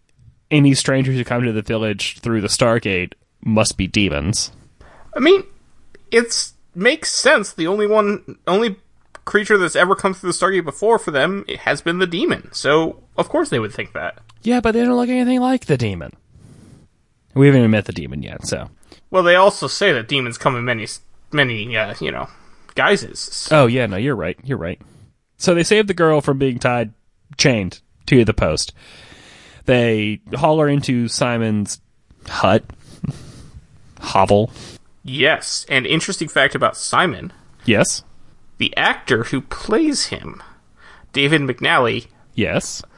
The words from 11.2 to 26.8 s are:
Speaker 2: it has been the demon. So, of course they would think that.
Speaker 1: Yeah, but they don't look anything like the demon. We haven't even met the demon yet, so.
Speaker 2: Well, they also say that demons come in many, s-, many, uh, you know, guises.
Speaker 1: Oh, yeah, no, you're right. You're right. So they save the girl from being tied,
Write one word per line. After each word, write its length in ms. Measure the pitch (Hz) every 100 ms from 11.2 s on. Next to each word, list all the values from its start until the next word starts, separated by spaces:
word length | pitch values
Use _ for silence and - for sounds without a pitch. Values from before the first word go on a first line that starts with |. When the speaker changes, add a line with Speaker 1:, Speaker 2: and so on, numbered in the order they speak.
| 156 196 -
Speaker 2:
it 120 | -
has 220 | - 147
been 180 | 170 175
the 80 | 185
demon. 420 | 170 302 120 -
So, 480 | - 139 156 160 - _ -
of 120 | 175
course 200 | 302 320
they 100 | 131
would 140 | 107
think 200 | - 104
that. 260 | - 85 - - -
Speaker 1:
Yeah, 180 | 220 247
but 100 | 226
they 120 | 226
don't 120 | 240 247
look 120 | 247
anything 300 | 254 247 254
like 240 | 254 254 -
the 120 | 131
demon. 340 | 110 87 67 - _ - - - - - _ _ _ _ _ 131
We 100 | 143
haven't 120 | 135
even 100 | 113
met 140 | 107 98
the 80 |
demon 300 | 87 69 71
yet, 240 | - - -
so. 220 | - - - - - _
Speaker 2:
Well, 120 | 185
they 120 | 175 180
also 320 | 196 - 139
say 240 | - 202
that 140 | 131 113
demons 300 | 143 123 117
come 180 | 151 123
in 100 | 123
many, 180 | 113
s-, 180 | 107 - - - -
many, 440 | 151 131 110 117 110
uh, 160 | 104 107
you 100 | 143
know, 160 | 64 65 - - - - -
guises. 720 | 143 202 113 - - - -
Speaker 1:
Oh, 160 | 156 120
yeah, 180 | 127 113
no, 120 | 95
you're 180 | 135 110
right. 220 | 82 -
You're 140 | 131 123
right. 220 | 85 - - - - _ _ -
So 160 | -
they 100 | 170
save 240 | 165 214 202
the 60 |
girl 280 | 175 160 151
from 160 | 147 135
being 180 | 135 120
tied, 340 | 135 120